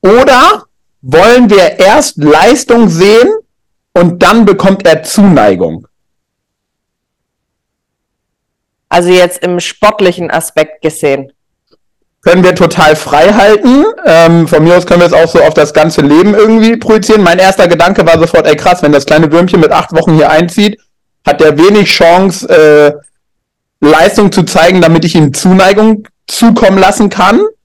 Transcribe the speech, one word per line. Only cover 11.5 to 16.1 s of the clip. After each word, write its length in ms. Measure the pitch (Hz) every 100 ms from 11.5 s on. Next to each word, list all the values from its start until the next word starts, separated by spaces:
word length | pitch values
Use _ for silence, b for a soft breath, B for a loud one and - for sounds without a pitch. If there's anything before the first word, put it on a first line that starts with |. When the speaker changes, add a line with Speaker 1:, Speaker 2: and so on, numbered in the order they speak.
| _ _ _ _ _ _ _
Speaker 1:
Können 200 | 175 180
wir 100 | 180
total 420 | 180 170 - 156 156
frei 380 | - 143 175
halten. 500 | 214 202 208 294 269 415 453 320
Ähm, 420 | 165 165 170 156
von 160 | 160
mir 140 | 165 175
aus 80 | 175
können 140 | 175
wir 80 | 175
es 60 |
auch 140 | 160 165
so 140 | 170
auf 140 | 151 160
das 180 | 147
ganze 280 | 160 160 160
Leben 340 | 143